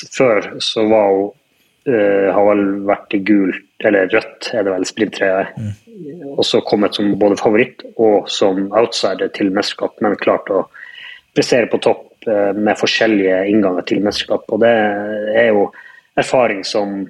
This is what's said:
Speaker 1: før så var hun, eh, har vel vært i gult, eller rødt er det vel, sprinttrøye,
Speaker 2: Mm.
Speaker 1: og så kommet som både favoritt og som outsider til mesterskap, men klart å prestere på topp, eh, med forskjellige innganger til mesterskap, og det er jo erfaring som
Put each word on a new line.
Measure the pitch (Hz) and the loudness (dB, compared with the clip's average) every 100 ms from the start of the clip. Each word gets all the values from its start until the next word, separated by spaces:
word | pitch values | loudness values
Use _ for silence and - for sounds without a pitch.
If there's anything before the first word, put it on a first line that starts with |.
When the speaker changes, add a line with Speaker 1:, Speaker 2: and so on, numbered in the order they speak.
| - | -8
Speaker 1:
før | - 131 104 - - | 0 2 2 -2 -6
så | - - 107 | -6 -2 2
var | 110 101 | 4 4
hun, | 98 101 - _ _ _ _ - | 2 0 -8 _ _ _ _ -2
eh, | 117 101 98 98 | 0 2 2 2
har | 92 101 | 2 2
vel | 104 98 101 | 2 2 -2
vært | 98 101 - | -2 -2 -2
i | 104 | -4
gult, | 95 104 95 - - - | 2 2 2 -2 -10 -4
eller | 110 101 95 | 0 2 2
rødt | 110 - - - | 0 -2 -8 -8
er | 120 | -4
det | 98 | -2
vel, | 92 | -2
sprinttrøye, | 92 - 104 - 98 95 95 - 107 104 _ - | -4 -4 -4 -2 -2 0 -2 -6 -10 -10 _ -18
Speaker 2:
Mm. | 151 175 139 | -16 -14 -8
Speaker 1:
og | 139 | -4
så | - 120 | 0 0
kommet | - 110 101 | 0 0 0
som | - 101 95 | -2 -2 2
både | 104 98 | 2 2
favoritt | 120 110 123 - - - | 2 2 0 -4 -12 0
og | 110 104 87 | 2 2 0
som | - 104 95 98 | -2 0 0 0
outsider | 104 117 - 104 92 95 | 0 0 0 -4 -2 -4
til | - 101 | -2 -2
mesterskap, | 95 101 - 98 - | 0 -4 -4 -8 -4
men | 107 95 | -2 0
klart | - 95 - | 0 0 0
å | 95 87 - - - - - _ | -2 -2 -8 -20 -20 -20 -20 _
prestere | - 147 135 107 | -2 2 2 2
på | 113 | 0
topp, | - 107 - _ | 0 0 -4 _
eh, | - 104 101 | -2 0 0
med | 98 104 98 | 0 0 0
forskjellige | 101 - 113 107 95 92 98 | 0 0 2 2 2 2 2
innganger | 107 98 90 | 2 2 0
til | - 101 | -2 -2
mesterskap, | 104 101 - 104 - | -2 -4 -4 -6 -4
og | 110 | 0
det | 117 117 107 101 104 107 107 | 2 2 0 -2 -6 -6 -2
er | 110 117 | 2 4
jo | 104 98 - - - _ | 2 0 -4 -20 -20 _
erfaring | - 135 135 117 101 | -4 0 2 2 -2
som | 92 110 101 98 95 | -4 -4 -4 -6 -8